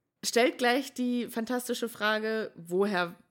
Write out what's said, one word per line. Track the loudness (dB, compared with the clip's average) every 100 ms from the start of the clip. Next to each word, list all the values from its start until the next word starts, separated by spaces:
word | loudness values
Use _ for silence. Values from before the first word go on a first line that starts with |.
| _ _
stellt | 0 4 4 4
gleich | 2 2 0
die | -4 -2 0 -2
fantastische | -4 -2 -4 -2 -4 -4
Frage, | -2 0 0 0 -2 -4
woher | -8 -4 2 2 2 -2 -6 _